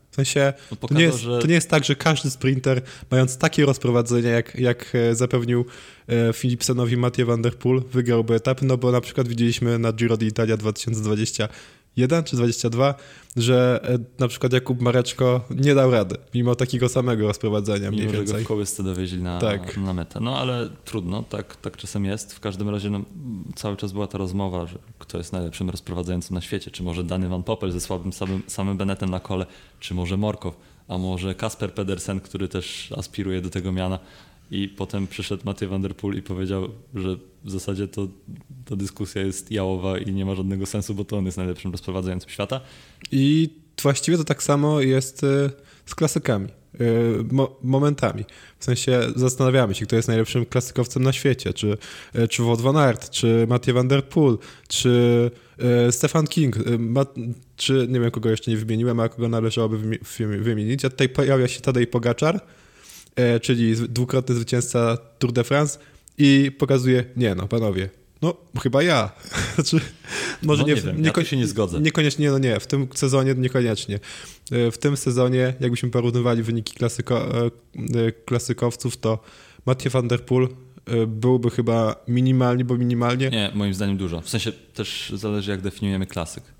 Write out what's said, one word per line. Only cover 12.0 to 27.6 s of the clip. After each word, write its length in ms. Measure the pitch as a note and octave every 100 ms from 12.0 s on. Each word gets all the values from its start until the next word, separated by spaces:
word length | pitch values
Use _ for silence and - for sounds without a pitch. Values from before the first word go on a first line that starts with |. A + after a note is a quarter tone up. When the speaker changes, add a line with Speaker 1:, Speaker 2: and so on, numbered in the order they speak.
| B2+ E3
Speaker 1:
czy 120 | D#3 B2+
dwadzieścia 340 | A#2+ A2+ A#2+
dwa, 240 | A2+ C#3 C3 - - - A#2+
że, 440 | A#2 B2+ B2+ A#2+
e, 140 | - B2+ A#2 -
na 80 | B2
przykład 240 | - C3
Jakub 280 | B2+ B2 B2
Mareczko 640 | B2 B2 B2 - B2+ B2 A#2+
nie 240 | B2+ C#3+
dał 160 | C#3 C3
rady, 260 | A#2 F#2+ - -
mimo 200 | B2 A#2+
takiego 340 | A#2+ B2+ B2 B2
samego 380 | C3+ B2 A2+ G#2+
rozprowadzenia, 640 | G2+ A2 G#2 G#2 G2+ G2+
mniej 100 | G#2+ G#2+
Speaker 2:
Mimo, 60 |
że 40 | G#2+
go 60 |
Speaker 1:
więcej. 200 | G2+ G#2
Speaker 2:
w 40 | A2
Kołysce 340 | G#2+ G2+ -
dowieźli 400 | F#2+ F2+ F#2 F2+
na, 160 | F2+ F2
Speaker 1:
Tak. 360 | A2 G2+ F2+ G2+
Speaker 2:
na 180 | G2
metę. 260 | F2+ E2 -
No 180 | A2+ C3
ale 300 | B2+ B2 A#2 -
trudno, 380 | - A2 F2 G2+
tak, 340 | A#2 G#2 G2+ -
tak 200 | G2 -
czasem 280 | G2 G#2
jest. 280 | G2 G#2 -
W 60 | -
każdym 280 | G#2 F#2+ G#2
razie, 220 | G#2 G2+
no, 100 | G2+ - E3+ B2+ G2+ E2+ G2
cały 200 | G#2+ G2
czas 160 | G#2
była 140 | G2 G2
ta 120 | G2
rozmowa, 480 | F#2 F#2+ G2 F2+ E2+
że 120 | F2 - -
kto 200 | - F2
jest 140 | E2+
najlepszym 380 | F#2 F2 - F#2
rozprowadzającym 640 | F2+ - F2+ F2+ F2+ -
na 60 | F2+
świecie, 300 | - G2 -
czy 120 | -
może 220 | F2+ E2+
Dany 240 | F2 F#2 F2+
Van 140 | F2+
Poppel 300 | F2 A2